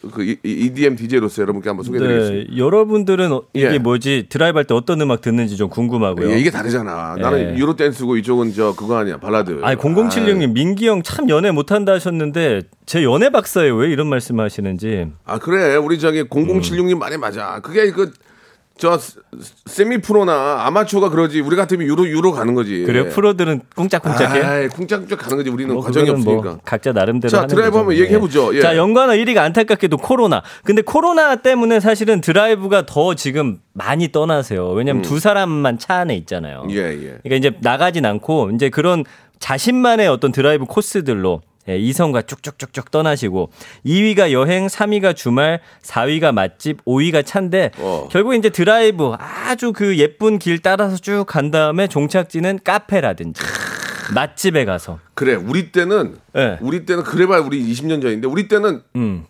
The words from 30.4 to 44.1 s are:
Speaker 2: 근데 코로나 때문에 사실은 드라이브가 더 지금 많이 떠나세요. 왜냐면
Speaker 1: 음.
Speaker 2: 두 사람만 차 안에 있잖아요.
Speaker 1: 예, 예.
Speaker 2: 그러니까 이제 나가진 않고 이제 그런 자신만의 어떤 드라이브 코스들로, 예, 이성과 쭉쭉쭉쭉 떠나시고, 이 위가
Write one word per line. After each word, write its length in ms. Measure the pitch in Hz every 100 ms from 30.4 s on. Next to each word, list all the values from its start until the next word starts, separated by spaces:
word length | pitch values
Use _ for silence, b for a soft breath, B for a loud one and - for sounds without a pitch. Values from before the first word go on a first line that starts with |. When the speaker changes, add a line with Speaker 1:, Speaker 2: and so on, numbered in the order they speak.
| B B
Speaker 2:
근데 180 | - 214
코로나 560 | 214 302 339 330 302 247
때문에 420 | 254 254 226 226
사실은 420 | 202 208 214 202
드라이브가 640 | 156 170 220 214 196 196
더 300 | - 147 175
지금 440 | 170 139 139 139 95 _
많이 380 | - - 151 170
떠나세요. 580 | 156 160 151 127 95 90
왜냐면 300 | 95 131 131
Speaker 1:
음. 20 |
Speaker 2:
두 160 | 87 147
사람만 580 | 202 202 185 151 139 120
차 160 | -
안에 200 | 185 175 101
있잖아요. 480 | 80 90 78 67 82
Speaker 1:
예, 40 | 101
예. 400 | 87 73 71 60
Speaker 2:
그러니까 120 | -
이제 160 | 131 135 113
나가진 440 | 117 131 180 170
않고 460 | 117 104 - 160 101
이제 140 | 117 135
그런 340 | - 170 170 139 b b _
자신만의 680 | - 135 226 254 247 226 196
어떤 240 | 127 139
드라이브 340 | 135 135 151
코스들로, 760 | 131 - 208 202 135 107 92 82 _ _ -
예, 100 | 92
이성과 420 | 113 135 165 123
쭉쭉쭉쭉 680 | - 139 - - 131 - -
떠나시고, 580 | 151 156 131 113 92 82 B B B
이 200 | 131 180
위가 280 | 214